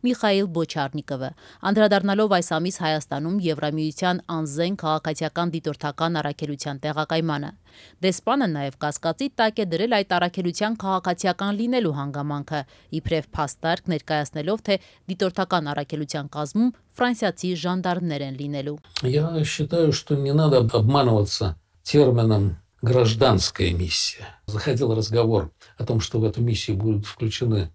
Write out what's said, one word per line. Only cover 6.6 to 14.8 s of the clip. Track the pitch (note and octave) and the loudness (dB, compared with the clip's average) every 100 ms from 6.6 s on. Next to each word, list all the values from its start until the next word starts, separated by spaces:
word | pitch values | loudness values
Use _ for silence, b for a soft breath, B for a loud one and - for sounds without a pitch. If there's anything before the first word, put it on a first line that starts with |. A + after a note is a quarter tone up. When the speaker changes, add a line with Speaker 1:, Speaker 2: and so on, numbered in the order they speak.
| D3+ C#3 D3+ | -8 -6 -4
Speaker 1:
տեղակայմանը։ | D#3 D#3 D#3+ E3 C#3+ D3 - B B B B F#3 | -4 -2 -2 0 -4 -6 -14 B B B B -2
Դեսպանը | F#3 - C4+ A3 | 0 0 2 2
նաև | D3+ C#3 - | -2 -6 -4
կասկածի | D3 - E3 D#3+ C#4 | -6 -2 -2 -2 -4
տակ | - A3 A3 | 0 0 0
է | G3 | -2
դրել | E3 A3+ A3 | 0 2 2
այդ | G3 | 2
առաքելության | F3 F3 F3+ F3 E3 G#3 A3+ | 0 0 0 -4 -2 -2 -2
քաղաքացիական | F#3+ F#3+ F3+ F3 F#3+ F3 G3+ G#3 | -2 0 0 0 0 0 -2 -2
լինելու | A#3+ B3+ G3 C#3+ | 0 0 0 -2
հանգամանքը, | C#3 C#3+ C#3+ C#3+ C#3+ D3+ C3+ b b D#3 | -4 -4 -4 -6 -4 -6 -6 b b -6
իբրև | - D#3+ - | -2 -2 -2
փաստարկ | - C#3+ - D#3+ E3+ - | -4 -4 -2 -2 -2 -2
ներկայացնելով, | D#3 - D#3 C#3+ D#3 D3+ A3 | -4 -2 -2 -2 -6 -4 -4
թե | - F#3+ | 0 -2